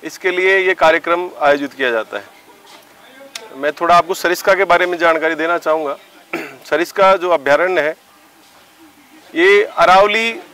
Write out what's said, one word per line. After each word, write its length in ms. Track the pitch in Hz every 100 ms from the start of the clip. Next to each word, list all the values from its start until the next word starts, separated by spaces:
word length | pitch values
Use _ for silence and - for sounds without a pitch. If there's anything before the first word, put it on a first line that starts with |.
इसके 280 | 156 - 190
लिए 260 | 180 185 190
ये 160 | 185
कार्यक्रम 560 | 180 160 165 165 170 180 -
आयोजित 320 | 151 143 139
किया 180 | - 131
जाता 260 | 113 107 104
है। 60 | 101 _ _ - _ - _ _ - 262 277 - 220 131
मैं 160 | 147
थोड़ा 220 | 147 170 175
आपको 180 | 165
सरिस्का 400 | 165 170 175 -
के 100 | 190
बारे 220 | 190 175 180
में 120 | 175
जानकारी 380 | 170 160 160 160
देना 220 | 160 170
चाहूँगा। 400 | 165 160 147 147 - - _ -
<clears throat> 0 | 147 135 -
सरिस्का 460 | 151 170 - 190 190
जो 140 | 180
अभयारण्य 520 | 165 135 147 180 180
है, 140 | 147 165 _ _ _ _ _ _ _ _ - _ _ - - 156
ये 280 | 180 202
अरावली 760 | 214 - 170 190 208 214 226 226 -